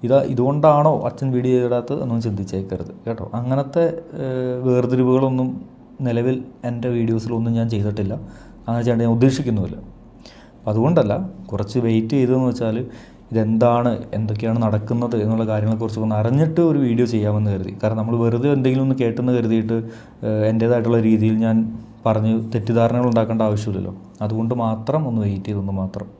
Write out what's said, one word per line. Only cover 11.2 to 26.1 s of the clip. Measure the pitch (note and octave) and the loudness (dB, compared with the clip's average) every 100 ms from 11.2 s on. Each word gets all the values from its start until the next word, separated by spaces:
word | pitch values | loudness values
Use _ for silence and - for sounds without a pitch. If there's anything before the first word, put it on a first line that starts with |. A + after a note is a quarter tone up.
| F#3+ - - | -4 -10 -10
കുറച്ച് | G2+ G2+ B2 A2+ | -6 -4 -2 2
വെയിറ്റ് | A2+ A2 C#3 | 2 2 0
ചെയ്തതെന്ന് | B2+ C3 B2+ | 2 2 2
വെച്ചാൽ | A#2+ A2+ A2 B2+ - - - - | -2 -2 -2 -6 -12 -20 -20 -4
ഇതെന്താണ്, | A2+ A2 A2 A#2+ A#2+ A#2+ G#2+ - A2 | -2 2 4 4 4 2 -2 -6 -6
എന്തൊക്കെയാണ് | A2 G#2 A2+ A2+ A2+ | -4 -2 -2 0 0
നടക്കുന്നത് | G#2+ G#2+ A#2+ A#2+ A#2 | 0 -2 -2 0 0
എന്നുള്ള | G#2+ A2 A2 | 0 0 0
കാര്യങ്ങളെക്കുറിച്ചൊക്കെ | G#2+ G#2+ A2 A2+ G#2+ A2 | 0 0 -2 -2 -4 -2
ഒന്ന് | G#2+ | 0
അറിഞ്ഞിട്ട് | G#2+ C3+ D#3+ D#3+ E3+ | 2 2 2 4 2
ഒരു | C#3+ C3 | 4 2
വീഡിയോ | A#2 A#2+ | 2 2
ചെയ്യാമെന്ന് | A2+ G#2 G#2 G#2+ | 2 0 0 0
കരുതി. | G2 F#2 G2+ | -2 -4 -4
കാരണം | A2 A2 | -2 -2
നമ്മൾ | A2+ A#2 | -2 0
വെറുതെ | A#2 A#2 C#3 C#3+ | 2 2 2 2
എന്തെങ്കിലും | C3 C3 C3+ | 2 2 0
ഒന്ന് | C3 | 0
കേട്ടെന്ന് | A#2+ A2+ B2 B2 | 0 0 0 0
കരുതിയിട്ട്, | A2+ A2+ A2 A2+ A2+ - - - A2 | 2 0 0 -2 -4 -14 -20 -10 -4
ഏഹ്, | G#2+ G#2+ | 0 2
എൻ്റേതായിട്ടുള്ള | A2 A#2 A#2+ A#2 A#2 A2 | 2 2 2 4 2 4
രീതിയിൽ | A2 G#2+ G#2+ A2+ | 4 4 2 2
ഞാൻ | A2 A2 - - - A#2 | 2 0 -6 -16 -4 0
പറഞ്ഞ് | A2 A2 A2+ A2 | 2 2 0 -2
തെറ്റിദ്ധാരണകൾ | A#2+ G#2 A#2 A2+ A#2+ B2 | -4 0 2 2 2 2
ഉണ്ടാക്കേണ്ട | A2+ A2 A2 A2 | 2 0 0 0
ആവശ്യമില്ലല്ലോ. | G#2 G#2+ G2+ F#2 F#2 - - | 0 -2 -6 -6 -10 -18 -8
അതുകൊണ്ട് | G#2+ A2 A2+ A#2+ | -4 -2 -2 -2
മാത്രം | A2+ A2 A2+ D3 C#3+ | -2 -4 -2 -2 -2
ഒന്ന് | A2+ G#2 | -2 -2
വെയിറ്റ് | G2 F#2+ | -2 -4
ചെയ്തെന്ന് | G2+ G2 G2 | -4 -4 -4
മാത്രം. | F#2 - - | -6 -6 -12